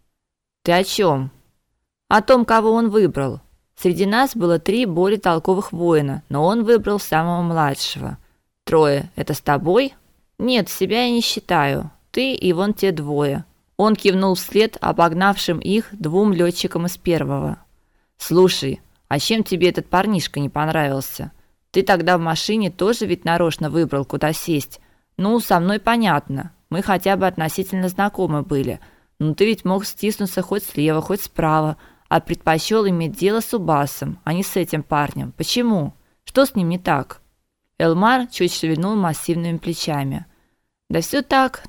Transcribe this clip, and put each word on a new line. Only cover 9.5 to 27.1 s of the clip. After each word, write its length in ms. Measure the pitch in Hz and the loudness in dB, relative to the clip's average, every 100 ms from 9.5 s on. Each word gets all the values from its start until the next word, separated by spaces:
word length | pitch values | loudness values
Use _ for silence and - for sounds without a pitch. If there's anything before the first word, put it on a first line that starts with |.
| 143 156 202 269 - _ _ _ - | 0 2 2 0 -4 _ _ _ -6
«Нет, 300 | 226 254 170 | -2 0 -2
себя 360 | - 190 220 247 | -4 -2 0 0
я 60 | |
не 100 | 233 | 0
считаю. 680 | 226 - - 175 143 139 156 - _ | -2 -4 -2 0 2 -2 -6 -14 _
Ты 220 | - 262 | -2 -2
и 200 | 254 180 | 0 0
вон 200 | 170 202 | 2 0
те 180 | 208 196 | 0 0
двое». 540 | 160 147 147 147 139 - _ _ - | 0 -2 -2 -2 -2 -8 _ _ 0
Он 200 | 208 214 | 2 4
кивнул 400 | 196 185 190 180 | 2 4 2 0
вслед 420 | - 202 220 - | 0 2 2 0
обогнавшим 800 | - 180 170 165 196 202 - 165 | -2 2 2 4 2 0 -2 -2
их 300 | - 208 - | 0 -2 -2
двум 420 | 202 156 175 208 | -6 -2 2 2
летчикам 520 | 175 175 175 180 170 175 | 4 2 0 -4 -4 -4
из 120 | - | -4
первого. 600 | 185 165 143 139 147 - _ _ _ _ _ - | 0 0 0 -4 -4 -8 _ _ _ _ _ -12
«Слушай, 640 | - 165 185 180 135 - _ _ - | 0 4 6 4 -4 -8 _ _ -6
а 100 | 143 | -4
чем 240 | - 220 | 0 -2
тебе 260 | - 175 175 | -2 0 0
этот 180 | 165 - | 0 0
парнишка 520 | 240 202 196 - - | 0 2 0 -2 -4
не 100 | 139 | -4
понравился? 800 | 147 156 160 147 135 135 - 147 - _ _ _ | -2 -2 0 0 -2 -6 -10 -14 -16 _ _ _
Ты 140 | - | 0
тогда 340 | 190 185 165 180 | 2 2 4 2
в 40 | |
машине 500 | 165 160 - 220 196 | 2 -2 -2 -2 -2
тоже 340 | 175 190 233 196 | 0 0 0 -2
ведь 200 | 175 - | -2 0
нарочно 440 | 170 170 - 151 | 2 0 -2 -2
выбрал, 360 | 156 160 139 139 | 0 0 -2 -4
куда 280 | 147 151 | -2 -2
сесть. 460 | 156 - 151 - - _ _ _ - | -2 -2 -2 -4 -14 _ _ _ -4
Ну, 220 | 190 233 | 0 0
со 200 | - 175 | 2 2
мной 200 | 175 214 | 2 0
понятно. 720 | 226 233 214 147 - 139 175 _ - | 0 2 2 0 -2 -8 -10 _ -8
Мы 120 | 165 | -4
хотя 340 | 196 180 196 | 0 0 2